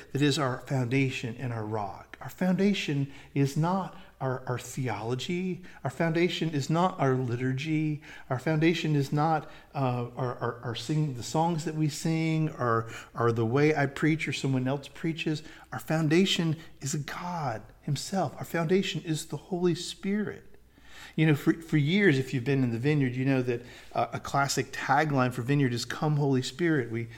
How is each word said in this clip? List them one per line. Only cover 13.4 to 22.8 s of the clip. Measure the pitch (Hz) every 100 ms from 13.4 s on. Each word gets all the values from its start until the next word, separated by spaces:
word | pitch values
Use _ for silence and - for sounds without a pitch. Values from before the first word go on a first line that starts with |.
| 113
way | 131 151 151
I | 139
preach | - 156 156 151
or |
someone | 139 135 131 127
else | 143 143
preaches. | - 165 160 - 151 - - -
Our | -
foundation | - 160 156 165 190 - 165 156 - -
is | 135 151
God | 139 - 180 175 143 110 - -
himself. | - 139 - 196 147 -
Our | -
foundation | 170 165 185 190 156 170
is | 156 -
the | 151
Holy | - 175 180 160
Spirit. | - - 196 208 202 - - - - - - - - -
You | 160
know, | 139
for, | -
for | 160 - 156
years, | 143 190 202 135
if | 127
you've | 131
been | 117 139
in | 127
the |
Vineyard, | 113